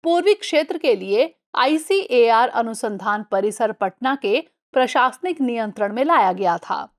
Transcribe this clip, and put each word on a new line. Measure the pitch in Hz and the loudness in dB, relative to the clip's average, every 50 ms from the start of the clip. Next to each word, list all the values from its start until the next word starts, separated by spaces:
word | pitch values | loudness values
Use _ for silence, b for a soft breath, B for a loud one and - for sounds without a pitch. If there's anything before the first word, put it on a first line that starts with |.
| - | 0
पूर्वी | 330 339 349 349 403 415 | 2 0 2 4 2 2
क्षेत्र | 415 - - - 302 320 302 359 | 2 0 -2 0 0 0 0 -6
के | 330 - 294 226 | -2 0 0 0
लिए | 196 185 196 196 220 285 330 _ _ _ _ - | 0 0 -2 0 0 0 0 _ _ _ _ -2
आईसीएआर | - 247 269 311 311 311 - 392 392 - - 247 247 233 233 226 220 240 247 | 0 2 2 0 0 0 0 -2 -2 0 0 2 4 4 6 4 4 2 2
अनुसंधान | - - 233 226 226 - - 220 208 180 190 208 208 214 214 _ | 0 -2 -4 -4 -6 -6 -6 -6 -6 -6 -4 -4 -4 -4 -4 _
परिसर | - 190 196 214 208 - 233 220 | -2 0 0 -2 -2 -2 -4 -4
पटना | 214 _ 202 190 - _ 240 262 277 | -2 _ -6 -6 -6 _ -4 -4 -4
के | 277 - - 208 285 320 _ _ _ _ _ - | -2 -2 -2 -2 -2 -2 _ _ _ _ _ 0
प्रशासनिक | 262 254 247 - 277 247 254 254 - - 370 339 330 | 0 0 2 2 2 2 2 0 -4 -6 -6 -4 -2
नियंत्रण | 269 247 240 233 220 208 190 - 214 202 202 | -2 -4 -2 -4 -6 -6 -4 -4 -4 -4 -2
में | 233 277 | -2 0
लाया | 311 339 285 208 185 180 | 2 2 4 4 2 0
गया | 180 196 180 170 | 0 0 -2 -2
था। | 175 - - 190 143 - - _ | -2 -4 -8 -8 -8 -8 -12 _